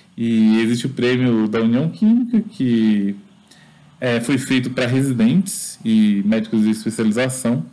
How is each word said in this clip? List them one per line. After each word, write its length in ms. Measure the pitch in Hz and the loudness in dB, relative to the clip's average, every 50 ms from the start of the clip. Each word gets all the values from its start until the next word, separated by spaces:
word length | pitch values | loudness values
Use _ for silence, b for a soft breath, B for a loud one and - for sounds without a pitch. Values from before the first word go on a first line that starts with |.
| B B _ - | B B _ -6
e 420 | 117 117 113 113 110 110 110 113 | -4 0 2 2 4 4 4 4
existe 260 | 113 113 120 123 131 135 | 2 0 0 -2 -4 -6
o 20 | |
prêmio 580 | 127 123 117 123 127 127 127 123 117 113 110 104 | -4 -2 0 0 0 2 2 2 2 2 0 0
da 140 | 110 113 | 0 0
União 260 | 113 113 117 127 156 165 | 0 2 2 0 0 -2
Química, 540 | - - 214 214 233 240 254 - - 214 | -2 0 2 2 2 2 2 0 0 -2
que, 720 | - - - - 135 123 117 113 110 110 107 104 98 98 98 - - - _ _ b b b b b b b b b b b - | -2 -2 -4 -4 -2 0 2 2 2 2 2 2 0 -2 -6 -8 -14 -20 _ _ b b b b b b b b b b b -6
é, 200 | 131 123 117 113 | -4 -2 -2 -2
foi 200 | 117 - 143 123 | -2 -2 -2 -2
feito 320 | 131 - 135 127 123 120 | -2 -2 -2 -2 -2 -2
pra 160 | 123 - 127 117 | -4 -4 -2 0
residentes 920 | 127 131 135 139 127 117 110 117 143 185 190 - - - - - - - - | 0 0 0 -2 0 2 2 2 2 2 0 -2 -6 -10 -10 -12 -14 -8 -2
e 380 | 110 110 110 107 104 101 101 98 | 0 2 4 4 4 2 2 0
médicos 380 | 104 110 110 110 - - 110 107 | 0 0 0 -2 -2 0 0 2
de 80 | 110 | 0
especialização. 920 | 107 110 - 110 110 - 113 107 104 117 127 131 127 - - 117 120 147 165 - | 0 -2 -4 -6 -4 -2 0 0 0 0 -2 -2 -4 -4 -2 -2 -2 -2 -4 -8